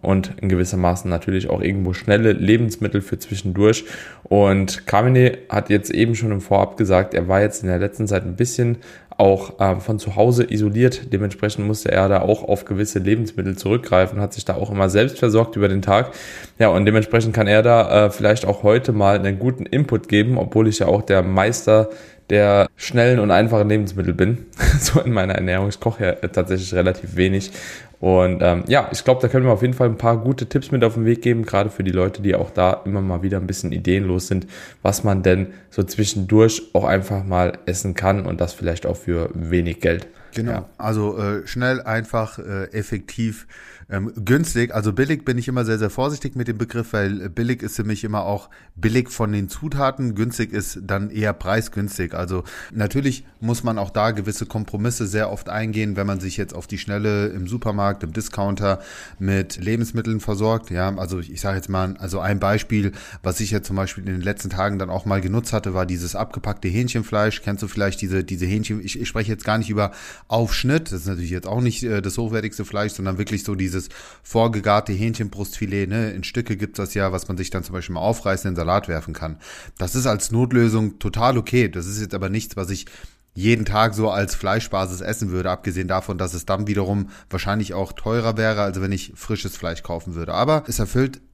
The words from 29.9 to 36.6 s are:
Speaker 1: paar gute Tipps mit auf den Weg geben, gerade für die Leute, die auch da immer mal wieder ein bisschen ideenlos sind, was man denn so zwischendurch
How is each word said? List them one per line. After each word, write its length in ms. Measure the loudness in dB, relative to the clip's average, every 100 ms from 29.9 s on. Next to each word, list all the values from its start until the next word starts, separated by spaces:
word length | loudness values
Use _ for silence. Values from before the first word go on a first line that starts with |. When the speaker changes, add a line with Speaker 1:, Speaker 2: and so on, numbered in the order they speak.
| 2
Speaker 1:
paar 220 | 2 2
gute 280 | 2 -2 0
Tipps 240 | -2 0
mit 140 | 2
auf 80 | 2
den 120 | 4 2
Weg 160 | 2
geben, 220 | 2 0 2
gerade 240 | 0 0
für 140 | -2
die 60 | 0
Leute, 300 | 2 0 0
die 140 | 0
auch 160 | 0 0
da 320 | 2 2 2
immer 160 | -2 -2
mal 220 | -2 -2
wieder 160 | -2 -2
ein 80 | -4
bisschen 260 | -4 -4
ideenlos 540 | -4 0 2 2 -2 0
sind, 180 | -4 -4 -16 -20 -4
was 220 | -2 0
man 180 | 0 2
denn 260 | 4 2 0 -8 -10
so 120 | -4
zwischendurch 880 | -4 0 -2 -2 2 6 6 4